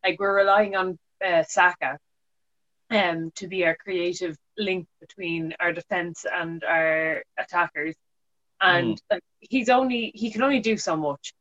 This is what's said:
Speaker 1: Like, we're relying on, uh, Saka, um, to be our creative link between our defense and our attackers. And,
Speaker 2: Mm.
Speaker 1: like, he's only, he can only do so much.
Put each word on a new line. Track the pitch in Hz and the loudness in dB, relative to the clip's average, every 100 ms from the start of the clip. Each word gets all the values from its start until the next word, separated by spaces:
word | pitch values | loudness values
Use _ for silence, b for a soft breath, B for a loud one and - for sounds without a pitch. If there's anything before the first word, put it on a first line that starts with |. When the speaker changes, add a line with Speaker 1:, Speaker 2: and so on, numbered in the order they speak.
Speaker 1:
Like, | 190 180 | -2 0
we're | 196 196 | 2 4
relying | 196 196 208 196 | 6 6 4 0
on, | 185 170 _ _ | -2 -4 _ _
uh, | 190 170 | 0 2
Saka, | 156 - 180 180 135 143 _ _ _ _ _ _ _ _ _ | 2 4 2 2 -6 -8 _ _ _ _ _ _ _ _ _
um, | 220 185 165 165 - | 0 2 0 -6 -8
to | 185 | -8
be | 185 170 | 0 0
our | 165 | 0
creative | - 185 175 175 180 156 _ - | -4 -4 -2 -4 -6 -8 _ -6
link | 202 185 170 _ | -4 -4 -6 _
between | - - 175 165 160 - | -20 -10 -6 -4 -4 -4
our | 175 | -4
defense | 165 - 180 175 165 - | -4 -4 -4 -4 -8 -6
and | 170 165 165 | -6 -6 -6
our | - 165 160 160 160 151 - - | -2 0 2 0 0 -4 -8 -12
attackers. | - 175 170 151 151 160 _ _ _ _ _ _ | -4 -2 -2 -2 -8 -8 _ _ _ _ _ _
And, | 190 175 117 107 | 4 4 2 -2
Speaker 2:
Mm. | _ | _
Speaker 1:
like, | 202 _ _ | -4 _ _
he's | - 262 233 | -4 -2 4
only, | 247 262 247 226 - | 4 4 0 -4 -6
he | 226 | -6
can | 214 | 0
only | 269 269 | 2 2
do | 220 214 | 2 -2
so | - 160 | 0 -2
much. | 151 139 - _ | -2 -4 -10 _